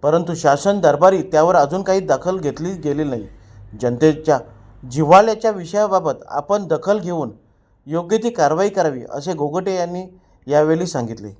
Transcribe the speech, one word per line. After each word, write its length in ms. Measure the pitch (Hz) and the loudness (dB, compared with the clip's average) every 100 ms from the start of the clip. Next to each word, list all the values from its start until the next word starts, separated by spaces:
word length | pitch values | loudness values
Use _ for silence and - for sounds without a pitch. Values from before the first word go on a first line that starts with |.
परंतु 320 | 143 160 165 | 2 0 0
शासन 460 | 165 151 139 196 202 | -2 2 2 2 2
दरबारी 420 | 170 143 180 190 | 2 6 4 4
त्यावर 320 | 147 151 160 | 0 2 4
अजून 280 | 180 143 180 | 4 2 0
काही 180 | 190 190 | -2 -2
दखल 380 | 185 151 175 190 | 0 -2 -2 -4
घेतली 340 | 147 139 165 | -4 -6 -8
गेलेली 380 | 190 147 143 151 | -6 -6 -4 -4
नाही. 180 | 123 101 - - - - 107 | -6 -10 -20 -20 -20 -20 -6
जनतेच्या 560 | 120 120 156 151 156 139 - - - - 131 | -4 2 2 2 0 0 -2 -20 -20 -20 -10
जिव्हाळ्याच्या 600 | 127 151 180 220 214 226 | -4 6 6 6 2 -2
विषयाबाबत 600 | 202 165 208 208 190 160 143 - | -2 -4 -2 2 0 0 -6 -6
आपण 380 | 139 143 208 185 | -8 -2 -2 0
दखल 320 | 160 185 214 | -2 0 -2
घेऊन 320 | 175 170 135 101 _ _ _ _ - | 0 -6 -6 -10 _ _ _ _ -6
योग्य 300 | 160 175 220 | -6 -2 -2
ती 140 | 233 | -2
कारवाई 380 | 233 147 156 202 | 0 0 2 0
करावी 320 | 202 160 131 - | 0 -2 -2 -10
असे 220 | - 143 | -10 -8
गोगटे 420 | 170 147 156 185 185 | -4 -4 -4 -4 -4
यांनी 260 | 175 180 185 - _ _ - | -4 -6 -12 -18 _ _ 0
यावेळी 400 | 147 156 160 170 | 2 4 2 0
सांगितले. 420 | 147 117 113 101 101 | -4 -6 -8 -14 -18